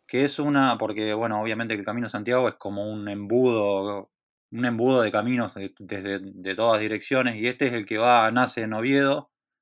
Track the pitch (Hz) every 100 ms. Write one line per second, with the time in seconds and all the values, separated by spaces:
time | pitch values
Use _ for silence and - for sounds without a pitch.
0 | - 127 143 143 147 143 135 113 110 104
1 | 107 107 113 107 113 110 113 107 101 120
2 | 113 110 104 123 120 - 101 101 104 107
3 | 104 101 101 120 127 113 101 98 101 101
4 | - _ _ _ _ 113 123 113 123 131
5 | 107 104 117 123 110 101 98 - 95 101
6 | 98 98 98 98 95 95 117 110 107 110
7 | - 131 123 110 117 127 135 117 98 110
8 | 120 120 110 120 127 - 110 110 120 139
9 | 139 147 - _ _ _